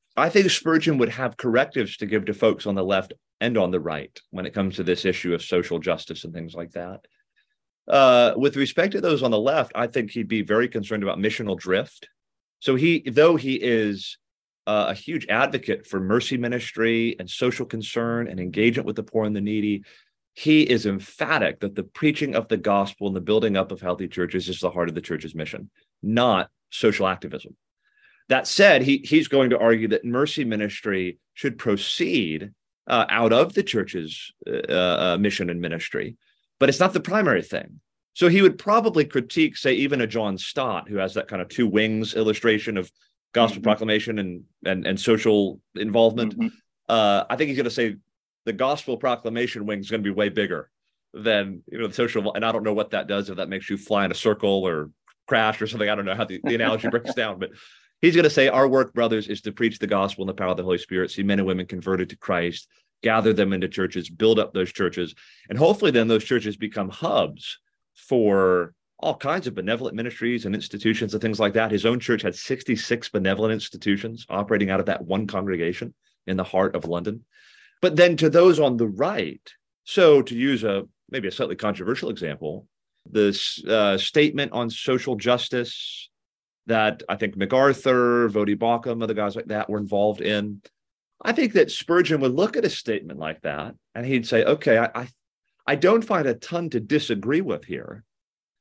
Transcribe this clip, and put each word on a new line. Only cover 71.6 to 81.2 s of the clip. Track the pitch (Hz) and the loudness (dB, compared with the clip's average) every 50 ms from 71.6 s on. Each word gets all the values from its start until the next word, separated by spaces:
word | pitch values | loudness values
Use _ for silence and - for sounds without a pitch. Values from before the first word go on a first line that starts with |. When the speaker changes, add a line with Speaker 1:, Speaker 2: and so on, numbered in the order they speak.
| 113 107 | 0 2
Speaker 1:
His | 107 98 101 | 0 0 2
own | 113 120 123 | 0 0 0
church | - - 120 110 | 0 -2 -2 0
had | - 95 - | -2 -4 -6
sixty-six | - - - 131 - - - 120 110 - - 123 117 - | -6 -6 -6 -6 -6 -4 -4 -4 -4 -2 -4 -4 -4 -4
benevolent | - - 104 95 95 98 101 110 110 110 | -4 -4 -2 0 0 0 0 0 0 -2
institutions | 107 - - - 87 - 104 101 98 113 113 117 117 - - | -2 -6 -10 -14 -6 -2 -2 0 0 -2 -6 -10 -12 -12 -6
operating | - 98 104 98 113 98 101 95 | -6 -4 -2 0 0 2 2 2
out | 95 98 | 0 0
of | - | 0
that | 101 95 - - | -2 -4 -4 -4
one | 82 95 104 110 | -4 -4 -2 -2
congregation | 98 - 95 98 98 92 85 82 87 90 - 120 - - _ _ _ _ _ _ | -4 -4 -4 -4 -2 -2 -2 -2 -4 -4 -6 -8 -12 -12 _ _ _ _ _ _
in | 92 95 | -6 -4
the | 92 - | -4 -4
heart | - - 92 95 92 - | -2 0 0 0 2 0
of | 90 - | -4 -4
London. | 85 85 87 82 104 107 117 - _ _ _ _ _ _ _ _ _ _ _ | -4 -4 -4 -4 -6 -8 -10 -14 _ _ _ _ _ _ _ _ _ _ _
But | - 180 156 | 0 2 6
then | 156 175 180 170 | 6 6 6 6
to | 151 160 156 | 4 2 4
those | 143 170 175 185 165 147 | 6 8 8 8 6 6
on | 147 135 123 | 4 2 2
the | 113 117 107 | 2 0 -2
right, | 95 98 139 180 208 143 92 76 67 - _ - - _ _ _ _ _ _ | 0 -2 -2 -2 -2 -4 -6 -6 -8 -12 _ -20 -20 _ _ _ _ _ _
so | - - 202 180 160 147 139 135 | -4 2 6 8 8 8 8 6
to | - 120 | 2 -2
use | 117 131 139 135 110 110 | -2 0 0 0 0 0
a, | 107 98 98 98 - _ _ _ _ | 0 0 -2 -4 -6 _ _ _ _
maybe | - 131 | -8 -6